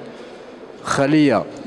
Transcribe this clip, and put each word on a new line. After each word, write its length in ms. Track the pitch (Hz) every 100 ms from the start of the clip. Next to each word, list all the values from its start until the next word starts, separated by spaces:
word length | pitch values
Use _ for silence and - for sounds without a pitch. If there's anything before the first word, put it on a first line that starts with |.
| - - - - - - - -
خلية 600 | - - 139 156 143 107 - -